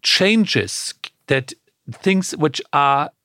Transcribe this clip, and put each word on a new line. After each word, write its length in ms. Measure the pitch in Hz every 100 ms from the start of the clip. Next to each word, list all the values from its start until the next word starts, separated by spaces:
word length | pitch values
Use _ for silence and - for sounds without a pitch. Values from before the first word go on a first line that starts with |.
changes, 880 | - - 190 226 202 - 98 - - - - _ -
that 280 | 135 131 - _ _ -
things 460 | 120 - 190 180 -
which 240 | 156 156 -
are 380 | 143 143 139 147 _